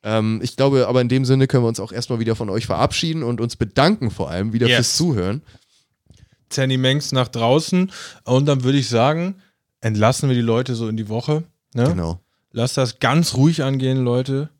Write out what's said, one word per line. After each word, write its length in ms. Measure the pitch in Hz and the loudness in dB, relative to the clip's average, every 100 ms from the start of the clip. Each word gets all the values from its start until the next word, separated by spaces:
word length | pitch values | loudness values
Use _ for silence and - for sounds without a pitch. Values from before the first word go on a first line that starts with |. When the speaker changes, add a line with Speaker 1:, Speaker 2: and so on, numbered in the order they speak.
Speaker 1:
Ähm, 360 | 107 110 110 110 | -2 0 0 -2
ich 140 | 117 - | -6 0
glaube, 300 | 139 135 120 | 2 4 2
aber 120 | 127 | 2
in 80 | 123 | 2
dem 140 | 131 127 | 0 2
Sinne 220 | 135 135 | 2 4
können 160 | 131 | 2
wir 40 | 117 | 2
uns 100 | 117 | -2
auch 120 | 98 | -8
erstmal 260 | 104 120 120 | -8 -6 -4
wieder 160 | 113 113 | -2 -2
von 140 | 107 | -2
euch 160 | 98 107 | -4 -4
verabschieden 580 | 85 123 - 165 160 | -2 0 -2 -4 -4
und 160 | 120 120 | -4 -4
uns 160 | 117 - | -4 -4
bedanken 560 | 107 - 151 214 120 | -4 2 2 2 -2
vor 180 | - 67 | -4 -6
allem 220 | 85 107 | -4 -2
wieder 160 | 113 117 | 0 2
Speaker 2:
Yes. 80 | 120 | 2
Speaker 1:
fürs 200 | 117 - | 2 0
Zuhören. 440 | 175 117 90 123 - - _ _ _ _ _ _ _ _ _ | 0 0 -2 -6 -10 -20 _ _ _ _ _ _ _ _ _
Speaker 2:
Zenny 280 | - 131 131 | -2 0 2
Mengs 340 | 131 139 143 | 2 0 0
nach 160 | 131 120 | -2 -2
draußen. 640 | 120 117 143 160 180 190 - - - - | 0 2 2 2 0 0 -4 -18 -18 0
Und 200 | 127 143 | 2 2
dann 180 | 139 | 2
würde 140 | 123 139 | 2 0
ich 120 | 113 | 2
sagen, 460 | 117 127 160 180 190 _ _ _ _ | 2 2 2 -4 -8 _ _ _ _
entlassen 480 | 113 107 107 127 143 | -4 2 2 2 0
wir 60 | 123 | 0
die 60 | |
Leute 340 | 117 117 123 117 | 2 0 -2 -4
so 140 | 113 | -4
in 80 | 110 | -6
die 100 | 104 | -6
Woche. 360 | 113 135 151 165 _ _ | -6 -2 -4 -4 _ _
Ne? 120 | 120 123 | 0 0
Speaker 1:
Genau. 340 | 85 82 87 _ _ _ | 0 -2 -6 _ _ _
Speaker 2:
Lasst 260 | 113 120 - | -4 -4 -2
das 220 | 127 - | -4 0
ganz 360 | 120 147 165 131 | 2 2 2 2
ruhig 280 | 147 165 | 2 2
angehen, 400 | 135 135 131 131 | -2 0 0 0
Leute. 460 | 123 123 131 135 147 | 0 0 -2 -4 -6